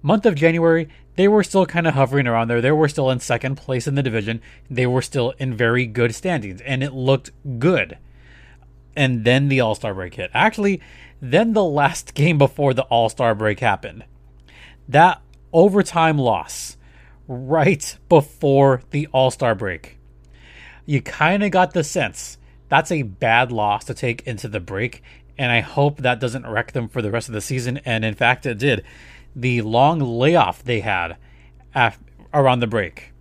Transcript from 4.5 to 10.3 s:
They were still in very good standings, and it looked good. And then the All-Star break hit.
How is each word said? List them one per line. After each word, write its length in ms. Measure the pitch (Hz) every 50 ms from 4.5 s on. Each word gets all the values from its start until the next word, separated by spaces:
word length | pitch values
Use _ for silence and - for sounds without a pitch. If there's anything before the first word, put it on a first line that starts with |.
| - - - -
They 160 | 127 120 127
were 160 | 123 123 127
still 300 | 127 - - 139 120 123 135 -
in 160 | 135 131 120
very 300 | 107 120 113 117 123 127
good 280 | 113 107 123 117 117 110
standings, 480 | - - 185 175 143 - 98 92 -
and 220 | - 135 135 127 135
it 100 | 143 127
looked 380 | 135 127 135 135 127 - - - - _ 143 127 113
good. 380 | 131 175 185 131 95 80 - - - - - - - - - - - - - - - - - - - _ -
And 300 | 151 139 131 127 117 107
then 220 | 117 123 135 139
the 140 | 143 135 131
All-Star 320 | 120 110 107 - - 110 98
break 200 | 95 92 90 -
hit. 140 | - 92 -